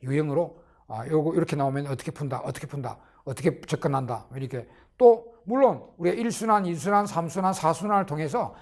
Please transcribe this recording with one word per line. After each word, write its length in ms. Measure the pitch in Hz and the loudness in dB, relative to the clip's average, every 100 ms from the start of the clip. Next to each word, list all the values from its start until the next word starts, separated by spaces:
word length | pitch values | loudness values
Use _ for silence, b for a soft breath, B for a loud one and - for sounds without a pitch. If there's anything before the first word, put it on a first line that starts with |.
유형으로, 580 | 127 143 151 139 165 - b b b | -2 0 0 0 -2 -6 b b b
아, 200 | 110 120 | -10 -2
요거 260 | 156 156 | 0 2
이렇게 220 | 165 170 147 | 0 0 0
나오면 320 | 139 139 143 | 0 -2 -4
어떻게 240 | 127 - | -6 -8
푼다, 280 | - 143 123 | -8 -6 -6
어떻게 260 | 143 131 147 | -6 -8 -8
푼다, 320 | 143 120 - b b | -8 -8 -10 b b
어떻게 360 | 143 123 156 135 | -10 -2 0 -2
접근한다, 680 | - 147 156 135 123 117 - 135 | -4 -2 0 -2 -2 -6 -8 -10
이렇게. 320 | 131 123 110 b b - | -8 -8 -12 b b 6
또 380 | 247 226 - - 185 | 8 8 2 -14 -2
물론 420 | 262 254 147 - - | 4 4 2 -8 -4
우리가 180 | 170 214 | -2 0
일 160 | 233 | -2
순환, 340 | - 226 214 180 | -2 2 2 2
이 100 | 165 | -2
순환, 300 | 170 202 202 | 2 2 2
삼 220 | 170 165 | -2 -4
순환, 240 | 190 185 | -2 -2
사 200 | - 160 | 2 0
순환을 320 | 165 208 202 170 | 0 0 0 0
통해서 480 | 151 156 233 131 B | -4 -2 -2 -4 B